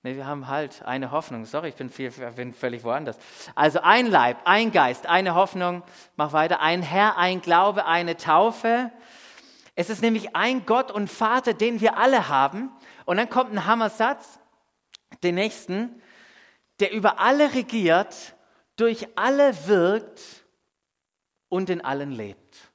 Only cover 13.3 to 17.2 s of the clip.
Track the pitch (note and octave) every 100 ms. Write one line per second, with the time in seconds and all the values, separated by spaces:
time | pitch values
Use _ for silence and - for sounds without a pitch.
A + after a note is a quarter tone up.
13.3 | B3+ A#3+ G#3 E3+ A#3 A3 - A#3 C#4+ -
14.3 | - _ _ _ _ _ - _ - F3
15.3 | F3 G#3+ - - F#3 A#3 A#3+ _ - -
16.3 | _ _ _ _ - G3 G#3+ G3 -